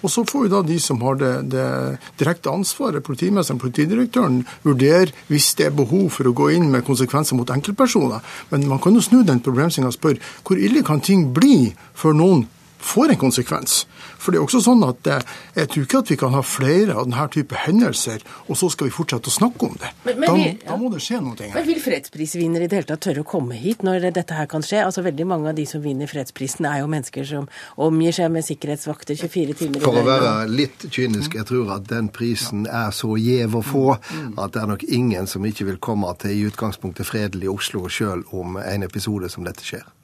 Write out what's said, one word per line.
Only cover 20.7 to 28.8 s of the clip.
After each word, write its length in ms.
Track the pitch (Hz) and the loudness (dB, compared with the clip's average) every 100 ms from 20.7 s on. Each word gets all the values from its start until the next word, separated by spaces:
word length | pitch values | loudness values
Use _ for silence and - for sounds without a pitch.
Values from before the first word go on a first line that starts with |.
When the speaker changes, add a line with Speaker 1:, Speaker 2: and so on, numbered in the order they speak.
| 180 | -4
Speaker 1:
må 140 | 247 | -4
det 80 | 185 | -4
skje 200 | - 233 | -6 -6
noe 120 | 135 113 | -6 -8
her. 180 | 104 | -6
Speaker 2:
Men 120 | 160 320 | -4 -2
vil 140 | 320 | -2
fredsprisvinnere 840 | 262 151 - 151 156 175 165 170 | -2 -4 -6 -10 -8 -2 -2 0
i 20 | 170 | 0
det 80 | 196 | -2
hele 100 | 143 | -2
tatt 140 | 151 | -4
tørre 200 | - 143 | -4 -4
å 40 | 156 | -4
komme 280 | 190 123 117 | -4 -4 -4
hit 240 | 160 226 | -4 -2
når 280 | 190 185 180 | 0 0 0
dette 240 | 175 170 160 | -2 -4 -6
her 100 | 151 | -4
kan 140 | 156 | -6
skje? 220 | 151 208 | -2 0
Altså, 180 | 190 185 | 0 -2
veldig 240 | 180 143 180 | -4 -4 -2
mange 220 | 170 156 | -2 -2
av 60 | 156 | -4
de 80 | |
som 160 | 147 151 | -6 -6
vinner 260 | 147 135 143 | -4 -4 -6
fredsprisen 640 | 147 131 - 131 - 151 | -8 -10 -8 -8 -4 -4
er 120 | 143 | -2
jo 60 | 147 | -2
mennesker 380 | 156 123 135 139 | -4 -6 -10 -8
som 220 | 147 143 - - - | -8 -10 -14 -18 -2
omgir 340 | 156 160 165 | 2 4 2
seg 180 | 170 165 | 2 0
med 140 | 165 | 0
sikkerhetsvakter 720 | 160 143 147 151 | -4 -6 -6 -6